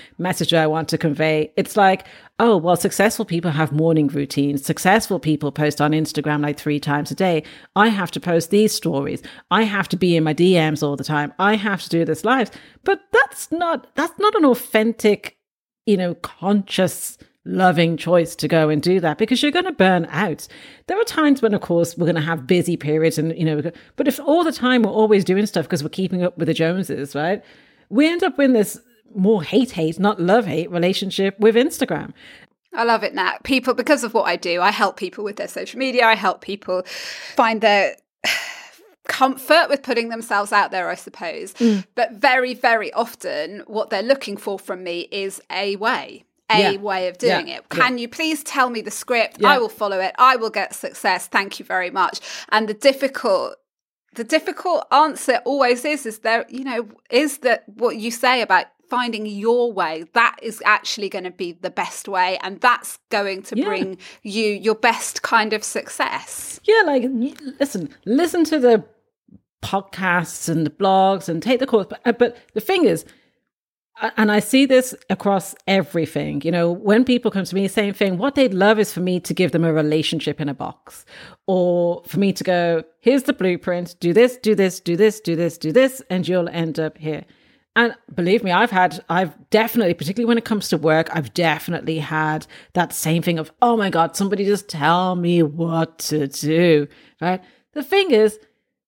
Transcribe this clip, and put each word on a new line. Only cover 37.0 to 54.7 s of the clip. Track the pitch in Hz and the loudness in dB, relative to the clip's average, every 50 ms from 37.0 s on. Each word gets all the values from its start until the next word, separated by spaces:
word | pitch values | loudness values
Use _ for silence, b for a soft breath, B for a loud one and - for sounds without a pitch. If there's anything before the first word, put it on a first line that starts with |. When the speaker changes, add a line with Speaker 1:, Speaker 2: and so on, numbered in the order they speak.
| B B B B B B B | B B B B B B B
Speaker 2:
find | - 240 226 226 214 | 2 2 2 2 2
their | 220 214 208 202 185 131 - _ _ _ _ _ - | 2 4 4 4 4 2 -2 _ _ _ _ _ -6
<sighs> | - - - - - - - - - - - _ 427 _ _ _ - | -6 -6 -6 -8 -10 -16 -18 -20 -20 -20 -20 _ _ _ _ _ -8
comfort | - - 262 262 262 - - - 202 - 330 - | -2 0 0 0 0 -2 0 2 4 4 4 2
with | 277 277 - | 0 -4 -2
putting | 254 240 233 233 233 | -4 -4 -4 -4 -6
themselves | 226 226 233 - 226 202 202 208 | -8 -10 -8 -4 -2 -2 -2 2
out | 214 202 185 - | 2 2 2 2
there, | 190 185 175 170 | -2 -4 -4 -4
I | 180 | -6
suppose. | - - - - - - 165 151 156 - 196 - | -8 -12 -20 -16 -12 -10 -10 -10 -10 -12 -14 -6
Speaker 1:
Mm. | - 240 226 208 190 185 _ - | 0 2 2 2 2 -2 _ -4
Speaker 2:
But | 240 240 247 240 | -4 -4 -2 -2
very, | 196 285 269 254 262 247 254 240 | 0 0 2 2 2 0 -2 -4
very | 247 - 240 233 220 202 151 - | 0 2 2 2 2 0 -4 -4
often | - 233 226 - - - 175 139 147 156 160 202 202 - - | -4 -4 -4 -6 -12 -10 -8 -6 -6 -6 -8 -8 -14 -16 -10
what | 208 220 208 - | -6 -6 -4 -2
they're | 226 190 | -2 -4
looking | 208 240 269 269 - 208 202 190 | 0 0 0 -2 -2 -12 -12 -10
for | - 208 196 185 | -8 -8 -8 -8
from | - - 190 185 185 | -8 -10 -12 -10 -8
me | 175 175 175 - - | -8 -8 -8 -8 -8
is | - 202 196 196 190 - _ _ | -8 -8 -8 -8 -10 -12 _ _
a | 170 185 202 202 202 | -8 -6 -4 -4 -4
way, | 185 214 233 262 160 135 - - - _ _ _ _ _ - 220 | -4 -2 -4 -4 -4 -6 -10 -18 -20 _ _ _ _ _ 2 2
a | 214 202 180 196 | 4 4 2 2
Speaker 1:
Yeah. | 196 | -2
Speaker 2:
way | 202 208 190 185 185 180 | -4 -4 -4 -2 -2 -4
of | 175 - | -6 -2
doing | 240 233 185 160 - 139 | 0 0 0 0 -2 -6
Speaker 1:
Yeah. | 135 123 | -12 -16
Speaker 2:
it. | - _ | -14 _
Speaker 1:
Yeah. | - - 254 | -2 0 0
Speaker 2:
"Can | 254 254 240 | 0 0 -2
you | 233 240 | -8 -10
please | - - 330 311 320 294 - | -6 -4 -4 -4 -2 -4 -6
tell | - - 285 254 247 | -8 -2 0 0 0
me | 240 220 | 0 -6
the | - 208 | -8 -8
script? | - - - - 247 233 214 - - - | -10 -12 -6 -2 0 0 0 -2 -2 0
Speaker 1:
Yeah. | 208 269 | 2 4
Speaker 2:
I | 294 262 | 4 4
will | 226 208 | 2 -4
follow | - - 220 202 196 185 | -4 -4 -4 -4 -2 -2
it. | 185 185 - - | -4 -4 2 4
I | 247 262 262 | 4 6 6
will | 240 226 214 | 4 0 -4
get | - 208 185 - - | -4 -4 -6 -6 -8
success. | - - - - - - 202 185 180 - - | -12 -12 -12 -12 -4 -2 -2 -2 -2 -4 -4
Thank | - 208 196 202 - - | -2 -2 -2 -2 -10 -14
you | 196 | -10
very | - 185 185 180 180 | -6 -6 -4 -4 -4
much." | - 190 180 - - - B B B B B B | -2 -2 -2 -2 -2 -6 B B B B B B
And | 214 214 220 208 | 0 0 0 0
the | 214 | -6
difficult, | 208 - 277 269 269 277 262 269 - - 226 190 165 120 - - _ _ _ _ _ _ _ _ _ _ _ _ | 2 4 4 4 4 -2 -4 -4 -2 0 0 0 0 0 -4 -10 _ _ _ _ _ _ _ _ _ _ _ _
the | 233 226 | -12 -8
difficult | 226 320 311 311 381 - - - 370 | -2 -2 0 0 -2 -8 -6 -4 -2